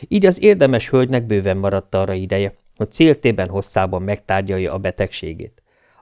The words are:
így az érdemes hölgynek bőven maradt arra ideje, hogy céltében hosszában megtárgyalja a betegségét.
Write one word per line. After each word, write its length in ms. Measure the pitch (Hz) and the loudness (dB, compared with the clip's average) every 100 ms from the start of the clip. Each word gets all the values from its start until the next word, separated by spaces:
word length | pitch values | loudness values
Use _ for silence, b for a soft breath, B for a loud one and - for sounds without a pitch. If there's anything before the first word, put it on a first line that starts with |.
| B | B
így 180 | 208 190 | 4 4
az 180 | 180 | 4
érdemes 460 | 208 190 139 117 - | 4 6 4 2 0
hölgynek 360 | 131 123 127 113 | 0 2 0 0
bőven 320 | 104 95 95 | 0 0 0
maradt 380 | 98 98 - 95 | 0 -2 -2 -2
arra 180 | 98 | -2
ideje, 400 | 95 95 98 98 - _ - | -4 -4 -2 -4 -6 _ -8
hogy 160 | 110 | -6
céltében 580 | - 160 143 123 98 90 | 2 4 4 0 0 -4
hosszában 520 | 98 - - 95 92 | -6 -4 -2 -2 -4
megtárgyalja 720 | 95 101 - 95 98 92 87 | -4 -6 -4 -4 -2 -4 -4
a 40 | 92 | -4
betegségét. 840 | 101 - 95 - 82 82 - _ b b b b | -6 -4 -6 -6 -12 -12 -16 _ b b b b